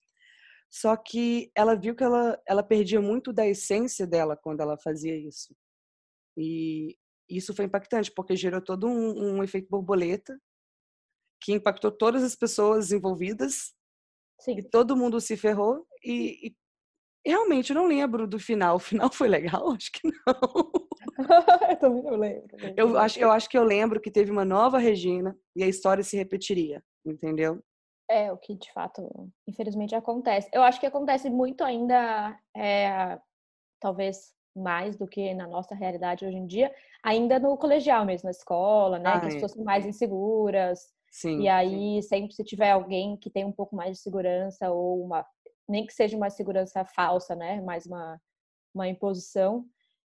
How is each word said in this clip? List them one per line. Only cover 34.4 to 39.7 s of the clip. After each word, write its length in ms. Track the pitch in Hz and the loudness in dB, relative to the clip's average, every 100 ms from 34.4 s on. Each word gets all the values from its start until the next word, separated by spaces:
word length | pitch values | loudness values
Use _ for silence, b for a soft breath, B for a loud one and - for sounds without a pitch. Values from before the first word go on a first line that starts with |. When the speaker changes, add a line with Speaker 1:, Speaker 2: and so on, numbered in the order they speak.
| _ | _
Speaker 2:
mais 420 | 190 185 170 202 208 | -10 -4 -4 -4 -8
do 100 | 190 | -10
que 280 | - 196 | -6 -6
na 120 | 185 170 | -8 -8
nossa 280 | 170 185 | -10 -10
realidade 500 | 196 190 175 180 180 | -8 -8 -6 -6 -6
hoje 120 | 190 185 | -6 -8
em 100 | 180 | -6
dia, 260 | 196 277 B B B | 0 0 B B B
ainda 360 | 220 226 240 262 | -2 0 2 2
no 180 | 269 277 | 2 0
colegial 480 | 302 294 269 240 | 2 4 4 2
mesmo, 220 | 202 180 185 | 2 -4 -6
na 40 | |
escola, 680 | 180 - 175 196 214 190 180 | -10 -4 0 4 4 4 2
né? 120 | 180 | 2
Speaker 1:
Ah, 60 | 170 | 2
Speaker 2:
Que 60 | 165 | 0
as 60 | |
Speaker 1:
é. 40 | 147 | -4
Speaker 2:
pessoas 160 | 202 | -6
são 120 | 220 | -6
mais 200 | 214 | 0